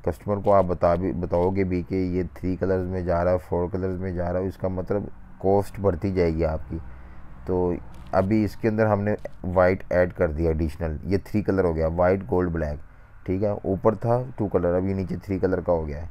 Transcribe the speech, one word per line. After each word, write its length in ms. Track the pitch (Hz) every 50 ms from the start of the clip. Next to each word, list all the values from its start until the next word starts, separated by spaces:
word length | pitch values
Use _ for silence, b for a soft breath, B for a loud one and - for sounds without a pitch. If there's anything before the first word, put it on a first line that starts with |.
| - 92
कस्टमर 280 | 87 - - 101 104
को 140 | 101 95 101
आप 140 | 101 98 92
बता 320 | 90 90 85 - 87 85
भी, 160 | 87 92 90
बताओगे 520 | 64 87 90 85 87 87 87 95 95 98 95
भी 180 | 90 90 90
कि 340 | 85 - 95 95 92 90 87
ये 80 | 92 90
थ्री 320 | 82 - - - 92 90
कलर्स 320 | 87 90 95 95 95 92 90
में 160 | 92 92 87
जा 180 | 85 85 85
रहा 100 | 87 90
है, 60 | 92 90
फोर 320 | - - - 85 87 85
कलर्स 300 | - 92 92 95 92 90
में 140 | 92 95 87
जा 160 | 87 87 87
रहा 120 | 90 90
है, 60 | 95 95
इसका 200 | 90 - - 92
मतलब 420 | 92 90 90 - 101 101 101 - - - - - - -
कॉस्ट 380 | - 95 98 101 101 - - -
बढ़ती 320 | 98 98 87 80 - 98
जाएगी 300 | 92 92 87 85 80 80
आपकी। 340 | 82 78 78 78 - - 80 82 - B B B B B B B B B - - -
तो 300 | - 92 90 90 90 85 - - - - - - - -
अभी 300 | 95 98 95 110 110 107
इसके 240 | 98 - - - 113
अंदर 180 | 107 107 113
हमने 300 | 107 104 101 101 104 104 - - - - - -
वाइट 400 | 92 90 92 90 90 98 95 - -
ऐड 200 | - 90 90 90
कर 160 | - - 92 82
दिया 220 | 76 76 82 82
एडिशनल, 500 | 80 78 82 78 - - 85 80 78 71 -
ये 140 | 80 98 95
थ्री 240 | - - - 107
कलर 220 | 87 - 98 95 90
हो 100 | 87 80
गया, 140 | 80 80 80
वाइट, 380 | 82 87 87 90 95 101 95
गोल्ड, 240 | - 92 90 90 87
ब्लैक। 300 | 82 80 78 73 73 73 - b b b b b b - -
ठीक 160 | - 92 95
है, 120 | 104 104 104
ऊपर 420 | 110 - 87 98 85 - 113 107
था 380 | 95 - 113 117 123 127 135 123 -
टू 100 | 110 95
कलर, 260 | - 92 87 87 87
अभी 200 | 92 92 98 98
नीचे 220 | 95 92 87 92
थ्री 220 | 90 - 98 98 90
कलर 220 | 92 92 92 90
का 120 | 85 90
हो 120 | 87 82 80
गया 140 | 76 71 73
है। 100 | 80 82